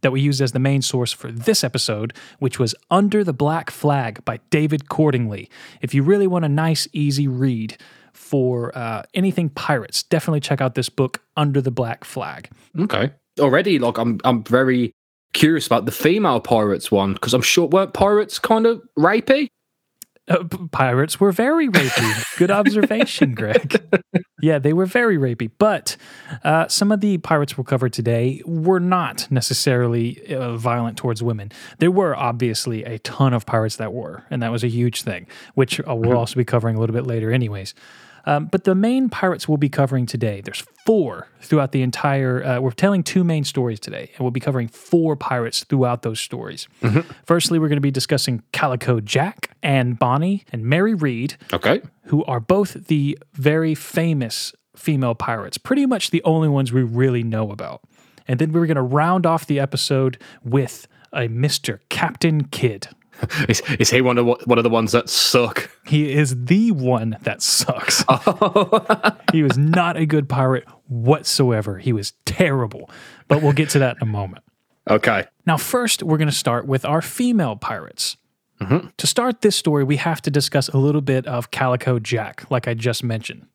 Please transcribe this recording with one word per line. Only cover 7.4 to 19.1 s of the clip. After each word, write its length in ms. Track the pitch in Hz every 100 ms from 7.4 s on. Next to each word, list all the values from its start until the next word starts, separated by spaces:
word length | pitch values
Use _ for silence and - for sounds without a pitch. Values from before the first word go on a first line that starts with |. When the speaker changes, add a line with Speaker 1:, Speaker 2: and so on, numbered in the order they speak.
| 135 117 110 - - - _
Speaker 1:
for, 640 | _ - 143 127 123 117 -
uh, 240 | 117 110 -
anything 340 | - 190 180 160
pirates, 520 | - - 139 104 -
definitely 360 | - 165 - 151
check 200 | - 143
out 140 | 135 120
this 120 | 123
book, 340 | - 131 - _ -
Under 240 | 147 139
the 120 | 131
Black 320 | 117 117 113
Flag. 440 | - - 76 - - - _ 160
Speaker 2:
Okay. 320 | 196 101 127 - _ -
Already, 380 | 143 135 196 156
like, 200 | 120 117
I'm, 220 | 117 107
I'm 200 | 131 120
very 480 | 107 123 131 127 120 _ _ _ _
curious 340 | - 156 160 -
about 200 | 117 110
the 60 |
female 480 | - 151 196 196 123
pirates 520 | - 117 104 92 -
one, 240 | 104 98 95
'cause 180 | -
I'm 60 | 127
sure, 240 | - - 160
weren't 280 | 180 190
pirates 440 | - 196 208 208 -
kind 280 | - 220 226
of 140 | 233 - -
rapey? 500 | 165